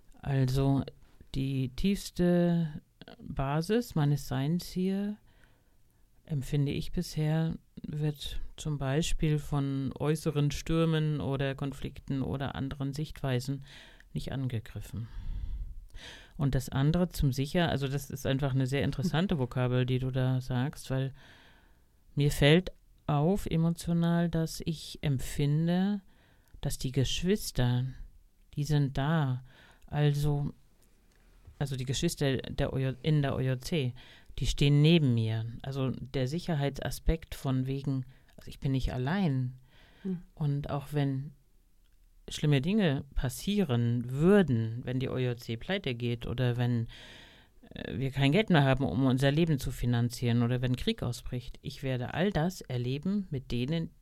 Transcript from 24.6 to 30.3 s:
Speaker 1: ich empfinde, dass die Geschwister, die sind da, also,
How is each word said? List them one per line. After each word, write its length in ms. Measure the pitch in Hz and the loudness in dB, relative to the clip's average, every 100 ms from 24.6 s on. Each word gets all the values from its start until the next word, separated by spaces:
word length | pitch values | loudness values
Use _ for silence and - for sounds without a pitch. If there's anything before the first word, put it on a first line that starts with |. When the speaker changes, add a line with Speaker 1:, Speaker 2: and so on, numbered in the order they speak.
| - | -6
Speaker 1:
ich 320 | 156 - - | -6 -8 -6
empfinde, 1000 | 156 131 - - 143 151 165 175 196 208 - - _ _ _ - | -2 -2 -2 -2 2 2 2 2 2 -2 -6 -20 _ _ _ -8
dass 180 | - - | -6 -4
die 140 | 135 | -2
Geschwister, 920 | 131 127 - 175 214 - - 123 123 131 - - - - _ _ | 0 0 0 0 0 0 0 0 2 -2 -8 -16 -20 -20 _ _
die 100 | - | -6
sind 340 | 147 151 139 139 | 0 2 2 0
da, 440 | 139 165 139 127 127 - - - - | 0 2 0 -2 -6 -20 -20 -20 -8
also, 640 | 147 147 143 147 | 0 2 2 2